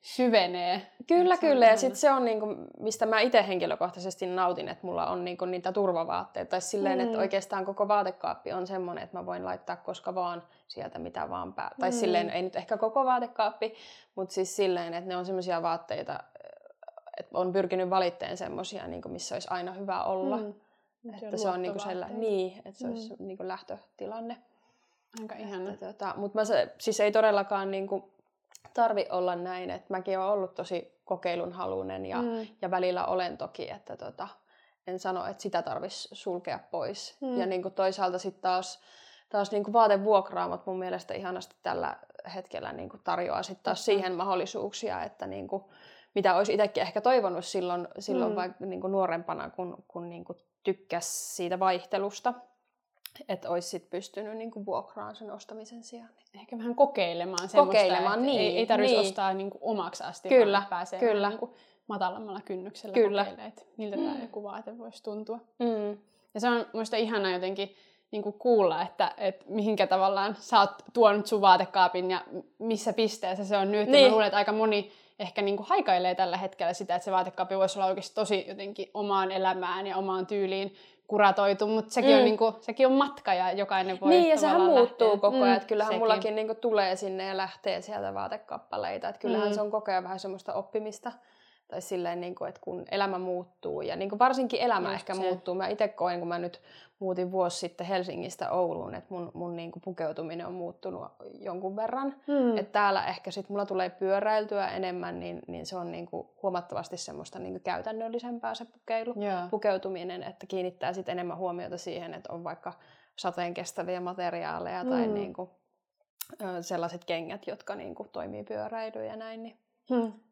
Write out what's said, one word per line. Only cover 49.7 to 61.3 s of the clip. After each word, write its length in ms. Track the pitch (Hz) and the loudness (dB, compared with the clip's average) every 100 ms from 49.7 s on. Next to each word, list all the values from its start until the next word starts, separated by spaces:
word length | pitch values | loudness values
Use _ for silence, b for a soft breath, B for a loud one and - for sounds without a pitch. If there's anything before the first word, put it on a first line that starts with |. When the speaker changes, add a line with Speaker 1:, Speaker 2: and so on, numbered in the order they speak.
| - _ | -12 _
Speaker 2:
kun 200 | - 170 | -12 -12
niinku 280 | 170 175 175 _ _ | -14 -14 -18 _ _
tykkäs 720 | - 190 - 170 170 - - - | -4 -4 -4 -6 -6 -8 -8 -6
siitä 220 | 175 180 | -4 2
vaihtelusta, 760 | 190 180 180 196 202 202 247 247 - _ _ _ _ _ - - - | 2 2 -2 -2 -2 -2 -4 -4 -14 _ _ _ _ _ -20 -20 -8
että 220 | 185 - | -8 -4
olisi 180 | 175 175 | -4 -4
sit 220 | 185 _ | -10 _
pystynyt 460 | 180 196 - 208 220 | -10 -8 -12 -10 -10
niinku 300 | 226 220 202 | -10 -10 -6
vuokraan 500 | 175 - - 208 208 | -6 -6 -14 -14 -14
sen 140 | 214 | -14
ostamisen 540 | 208 - 220 220 240 | -14 -14 -16 -16 -18
sijaan. 240 | 233 240 226 _ _ | -18 -18 -20 _ _
Speaker 1:
Ehkä 240 | - - 233 | -20 -14 -8
vähän 160 | 233 | -6
kokeilemaan 760 | 240 277 254 175 170 175 180 185 | 6 6 6 0 0 -2 -4 2
semmoista, 100 | 208 190 | 6 8
Speaker 2:
Kokeilemaan, 520 | 214 185 185 180 214 | 8 6 4 2 2
Speaker 1:
että 100 | 262 | 2
ei, 60 | 247 | 2
Speaker 2:
niin, 180 | 208 - | 2 2
Speaker 1:
ei 80 | 226 | 4
tarvitsisi 340 | 226 262 226 | 4 6 6
Speaker 2:
niin. 80 | 196 | 4
Speaker 1:
ostaa 260 | 190 190 | 2 0
niinku 240 | 190 196 - | 0 -4 -6
omaksi 440 | - 214 175 - | -4 -2 -4 -6
asti, 240 | - 165 185 | -10 -10 6
Speaker 2:
Kyllä, 300 | 254 214 196 | 8 8 6
Speaker 1:
vaan 100 | 196 | 2
pääsee 280 | 175 185 185 | -6 -6 0
Speaker 2:
kyllä. 280 | 233 208 | 2 4
Speaker 1:
niinku 260 | 202 | 2